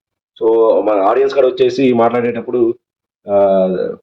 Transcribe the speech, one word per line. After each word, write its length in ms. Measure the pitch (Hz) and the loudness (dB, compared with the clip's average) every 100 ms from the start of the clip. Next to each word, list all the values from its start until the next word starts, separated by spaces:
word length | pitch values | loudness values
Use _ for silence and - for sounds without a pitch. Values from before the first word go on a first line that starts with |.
| _ _ _ - | _ _ _ -4
So 100 | 113 113 110 98 | 0 2 2 2
మన 180 | 104 104 | 0 0
ఆడియన్స్ 360 | 98 120 135 139 | 0 0 0 0
కూడా 120 | 127 | 0
వచ్చేసి 460 | 131 123 127 127 | 0 -2 0 0
మాట్లాడేటప్పుడు, 840 | 117 117 123 120 117 117 123 117 - _ _ _ _ - | 2 0 0 -4 -6 -6 -2 -2 -4 _ _ _ _ -4
ఆ, 380 | 101 98 95 92 90 - - | 0 2 2 0 -2 -6 -8